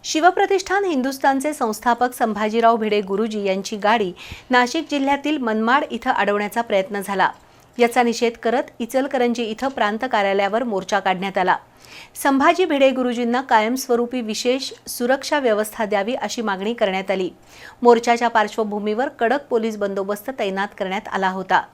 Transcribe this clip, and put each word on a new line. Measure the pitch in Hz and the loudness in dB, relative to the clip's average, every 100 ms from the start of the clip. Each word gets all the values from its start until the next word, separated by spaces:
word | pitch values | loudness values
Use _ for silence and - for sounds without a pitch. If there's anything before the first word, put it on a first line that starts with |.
| - | -2
शिवप्रतिष्ठान | 311 339 370 392 392 - 381 403 | 4 4 4 2 0 0 -2 0
हिंदुस्थानचे | 294 254 269 285 269 285 | 0 -2 0 0 0 -2
संस्थापक | 294 233 214 247 240 247 | -2 -4 -2 0 2 0
संभाजीराव | 254 233 208 214 226 226 233 | 0 -2 0 0 4 4 4
भिडे | 214 208 | 2 0
गुरुजी | 190 196 226 214 | 0 -2 -2 -2
यांची | 196 190 190 214 | -2 -2 -4 -2
गाडी | 202 233 196 175 - - - | 2 2 0 -6 -16 -18 0
नाशिक | 247 247 320 311 | 2 2 -2 -4
जिल्ह्यातील | 285 269 285 285 302 | -2 0 0 0 -2
मनमाड | 233 220 226 254 - | -2 0 2 2 0
इथं | 233 262 | -6 -2
अडवण्याचा | 240 202 208 208 233 | 0 2 0 -2 -4
प्रयत्न | 233 202 190 202 190 | 0 0 0 -6 -6
झाला. | 196 185 - - - - - | 0 0 0 -20 -20 -18 0
याचा | 240 247 | 2 4
निषेध | 240 226 233 233 | 2 2 -2 -2
करत | 233 240 302 _ | -2 -2 -2 _
इचलकरंजी | 226 262 269 262 240 233 | -4 -2 -2 0 0 0
इथं | 226 220 269 | -4 -4 -4
प्रांत | 269 208 214 262 | -2 -2 -2 -2
कार्यालयावर | 233 196 196 196 214 | 0 2 2 2 0
मोर्चा | 247 196 180 202 | -2 -4 0 0
काढण्यात | 196 185 196 190 | 0 -2 -2 0
आला. | 185 160 - - - - - - | 2 0 -2 -20 -20 -20 -20 -4
संभाजी | 285 269 302 339 370 | 0 4 4 4 2
भिडे | 285 269 | 4 4
गुरुजींना | 262 254 233 240 240 | 4 -2 -2 0 -2
कायमस्वरूपी | 262 233 220 254 - 233 240 254 | 2 2 2 -2 0 0 0 -4
विशेष | 220 208 247 262 262 - - | -6 -4 -2 -2 -4 -12 -12
सुरक्षा | - 240 269 269 302 | -6 0 0 0 0
व्यवस्था | 254 208 214 - 214 | 2 2 0 -4 -2
द्यावी | 202 196 | 0 -2
अशी | 254 208 - | -4 -4 -4
मागणी | 220 190 196 | -4 -2 -4
करण्यात | 233 208 185 190 | 0 0 -2 -2
आली. | 190 185 - - - - - | -2 -2 -6 -20 -20 -20 2
मोर्चाच्या | 240 233 233 233 240 | 6 6 4 2 2
पार्श्वभूमीवर | 226 208 220 214 208 208 214 285 | 2 0 -2 -4 -2 -4 -2 -4
कडक | - 226 277 285 | -2 0 0 0
पोलीस | 240 220 214 | -2 -2 -2
बंदोबस्त | 202 196 196 208 - 269 | -4 -2 -4 -6 -6 -6
तैनात | 208 190 208 - | -4 -2 -6 -4
करण्यात | 190 190 - | -4 -4 -4
आला | 196 190 | -2 -2
होता. | 185 185 180 - | -2 0 0 0